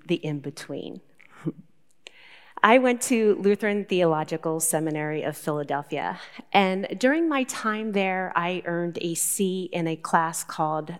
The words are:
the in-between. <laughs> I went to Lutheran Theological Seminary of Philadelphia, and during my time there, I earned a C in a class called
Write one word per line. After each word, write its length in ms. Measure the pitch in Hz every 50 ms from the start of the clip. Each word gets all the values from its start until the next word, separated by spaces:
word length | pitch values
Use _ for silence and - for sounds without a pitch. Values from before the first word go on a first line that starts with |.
| -
the 80 | - 175
in-between. 840 | - - 151 147 143 135 143 - - - - 143 - - - - - - _ _ _ - - - - -
<laughs> 80 | 156 - - - - - _ _ _ _ _ _ - - - - - - - - - - - -
I 160 | 214 233 262
went 240 | 254 254 247 240 -
to 320 | - 262 226 220 214 202
Lutheran 500 | - 190 202 208 202 226 208 202 208 196
Theological 760 | - 196 180 180 165 160 156 156 - 170 160 - 165 160 165
Seminary 600 | 156 - - 156 156 160 151 151 151 151 156 151 -
of 140 | 151 147
Philadelphia, 840 | - - 160 147 151 143 139 143 143 143 - 156 139 - 87 180 180 - - - - - _
and 460 | - 202 196 185 190 190 196 - - 190
during 300 | - 254 294 330 339 320
my 160 | 285 269 254
time 480 | 254 - - - 220 214 214 220 220 196
there, 400 | 202 190 190 185 185 185 180 -
I 280 | - 170 175 185 180 -
earned 340 | - 170 170 175 170 165 - -
a 100 | 175 165
C 560 | - - - - - 196 185 185 185 185 -
in 160 | - 175 165
a 100 | 165 160
class 460 | 156 - - - 170 165 165 170 - -
called 520 | - - - 160 156 156 156 156 156 170 170